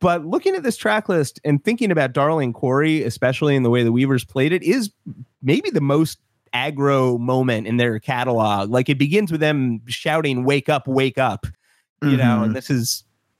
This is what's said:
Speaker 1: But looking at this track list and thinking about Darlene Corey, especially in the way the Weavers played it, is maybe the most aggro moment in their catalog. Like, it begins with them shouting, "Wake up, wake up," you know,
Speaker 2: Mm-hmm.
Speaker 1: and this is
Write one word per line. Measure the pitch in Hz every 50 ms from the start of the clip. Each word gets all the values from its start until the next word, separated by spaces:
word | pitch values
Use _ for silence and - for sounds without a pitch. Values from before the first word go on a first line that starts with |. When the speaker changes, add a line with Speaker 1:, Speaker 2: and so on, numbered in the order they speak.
Speaker 1:
But | - 180 175 175 147
looking | 160 208 349 - 392 381
at | 370 285
this | 254 - -
track | - 220 208 220 208 -
list | 190 165 143 - - - -
and | 151 147 143
thinking | - 220 240 226 240 202
about | 170 156 139 131 120
Darlene | 143 139 151 160 160 139 120 113
Corey, | - - 127 127 139 151 160 156 156 117
especially | 117 - - - 127 131 - 156 151 139
in | 135 127
the | 117
way | 120 123 120
the | 117
Weavers | 117 120 135 135 135 120 -
played | - - 135 131 156 175
it, | 185 -
is | 165 214 262 220 202 _ _ - - - - 120 _ _ -
maybe | - 131 156 262 415 403
the | 269 165
most | 143 139 139 156 160 151 - _ _ _ _ _ _ - -
aggro | 123 131 151 151 139 139 143 139 135 131 127 123 120
moment | 120 123 127 131 131 127 117 107 107 107
in | 117 120
their | 120 120 110 110
catalog. | - - 131 123 123 127 120 113 110 107 101 101 98 104
Like, | 120 127 131 -
it | 143 127
begins | 135 143 160 208 214 160
with | 160 151
them | 156 151 151 143 131 123 117 107 113 123
shouting, | 117 - - 160 151 160 156 143 131 123 127
"Wake | 135 139 143 - -
up, | - 135 - 135
wake | 131 135 135 135 - 131
up," | 131 120 95 - - - - _ _ _ _ _ _ _ _ -
you | - 143 135
know, | 127 131
Speaker 2:
Mm-hmm. | 120 117 107 110
Speaker 1:
and | 110 110
this | 131 - -
is | 143 123 113 - - - - _ _ _ _ _ _ _